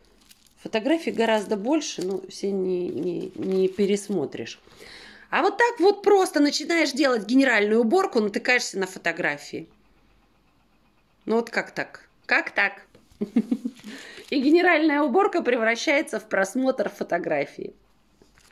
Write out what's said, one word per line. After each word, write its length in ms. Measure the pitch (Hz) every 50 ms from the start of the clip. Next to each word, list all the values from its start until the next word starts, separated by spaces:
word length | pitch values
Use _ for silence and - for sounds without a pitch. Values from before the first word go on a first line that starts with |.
| _ _ _ _ _ - - _ _ _ _ _
фотографий 540 | - - - 220 208 269 320 330 330 240
гораздо 460 | 208 214 226 226 220 214 202 180 220 208
больше, 440 | 190 240 302 320 294 - - - 170
ну, 200 | 185 196 185 - -
все 220 | - - - 202
не, 360 | 196 196 185 185 185 180 180 180
не, 440 | - - 160 185 170 170 175 185 185
не 320 | - - 190 190 190 190 185
пересмотришь. 920 | 185 - 202 185 208 202 202 - 208 180 139 127 - - 117 110 - - _ - - - - - - - - - - - - -
А 140 | - 214 285
вот 140 | 392 - -
так 220 | 480 480 466 -
вот 220 | 320 392 392 392
просто 380 | - 392 415 392 381 - - 302
начинаешь 520 | 294 285 - - 302 - 339 330 311 285
делать 360 | 269 254 302 269 247 226 190 202
генеральную 540 | 247 262 269 254 233 214 202 208 214 226
уборку, 380 | 240 226 226 381 381 381 - 240
натыкаешься 600 | 214 208 202 202 - - 247 247 247 - - 190
на 80 | 190 185
фотографии. 800 | - - - 170 165 165 175 160 147 143 - - - 131 165 - _ _ _ _ _ _ _ _ _ _ _ _ _ _ _ _ _ _ _ _ _ _ _ _ _ _ _ _ _ _ -
Ну 100 | - 214
вот 140 | 233 233 226
как 220 | - - 180 -
так? 380 | - - 139 - - - - _ _ _ _
Как 260 | - 370 349 339 -
так? 360 | - - 202 196 - - - _ _ - _ _ _ -
<laughs> 1120 | 208 202 - 233 - - 240 - - - - - - 208 - - - - - - - -
И 100 | - 294
генеральная 600 | 240 285 302 349 349 359 339 302 311 320 285 294
уборка 420 | 294 294 226 370 403 403 392 349 226
превращается 760 | 247 240 247 226 220 233 226 - - 294 277 311 - - 214
в 80 | - -
просмотр 640 | - 196 196 196 - 254 262 262 262 - 202 202
фотографий. 840 | - - 196 - - 175 160 165 165 143 143 - - - - - - _ _ _ _ _ _ _ _ _ _ _ _ _ _ _